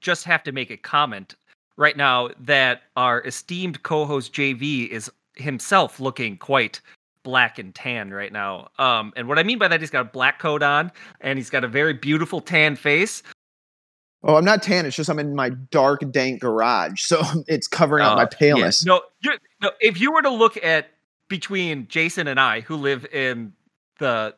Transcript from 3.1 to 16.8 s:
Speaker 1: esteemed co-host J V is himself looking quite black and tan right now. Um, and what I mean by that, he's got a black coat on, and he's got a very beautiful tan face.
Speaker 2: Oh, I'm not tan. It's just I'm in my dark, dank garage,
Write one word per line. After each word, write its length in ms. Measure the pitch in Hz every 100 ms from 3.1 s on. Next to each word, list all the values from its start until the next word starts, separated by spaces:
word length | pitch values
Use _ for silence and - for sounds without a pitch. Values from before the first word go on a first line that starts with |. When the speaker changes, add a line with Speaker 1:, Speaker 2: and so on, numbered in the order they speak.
| 120
Speaker 1:
esteemed 600 | - - - 175 185 156
co-host 500 | - 156 147 143 -
J 200 | - 139
V 320 | 120 147 135
is 260 | 117 110 104 - _ -
himself 640 | 139 131 - 190 143 -
looking 360 | 131 127 113 95
quite 440 | - 135 110 - _ _ _ _
black 340 | 131 127 117 -
and 160 | 92
tan 360 | - 127 120 98
right 220 | 98 98
now. 360 | 104 98 92 - -
Um, 340 | 131 113 107
and 140 | - 120
what 100 | 151
I 40 |
mean 160 | 185 240
by 100 | 190
that, 120 | 165
he's 100 | 156
got 100 | 139
a 80 | 117
black 300 | 131 131 -
coat 240 | 165 147
on, 280 | 143 147 170 - - -
and 180 | 135 135
he's 120 | 113
got 120 | 135
a 60 | 120
very 240 | 131 156
beautiful 480 | 131 139 156 165 170
tan 340 | - 170 151
face. 480 | 139 147 151 214 - - - _ _ _ _ _ _ _ _
Speaker 2:
Oh, 120 | - 156
I'm 80 |
not 180 | 185 214
tan. 240 | - 180 147
It's 100 | 143
just 140 | 151
I'm 80 | 151
in 160 | 147 143
my 140 | 127
dark, 520 | 127 131 156 135 143 139
dank 300 | 135 131 120
garage, 600 | 127 110 117 110